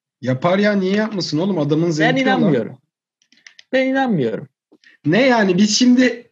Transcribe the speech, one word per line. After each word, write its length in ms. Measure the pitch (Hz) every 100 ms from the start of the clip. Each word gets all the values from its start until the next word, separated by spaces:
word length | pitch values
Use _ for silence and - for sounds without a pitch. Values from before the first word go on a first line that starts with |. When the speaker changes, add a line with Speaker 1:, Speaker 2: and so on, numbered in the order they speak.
| _ -
Speaker 1:
Yapar 380 | 123 127 175 190
ya, 140 | 208
niye 220 | 202 185 202
yapmasın 440 | 220 208 156 151
oğlum? 200 | 196 175
Adamın 260 | 143 156 170
Speaker 2:
Ben 60 |
Speaker 1:
zevki 320 | 156 220 262
olan. 160 | 262 254
Speaker 2:
inanmıyorum. 380 | 208 131 107 - _ _ _ _ _ _ - _ -
Ben 160 | 262 262
inanmıyorum. 600 | 269 262 180 117 104 - _ _ _ _ _ 143
Speaker 1:
Ne 160 | 185
yani? 360 | 180 220 190 175
Biz 200 | 214 -
şimdi 540 | 247 247 254 - -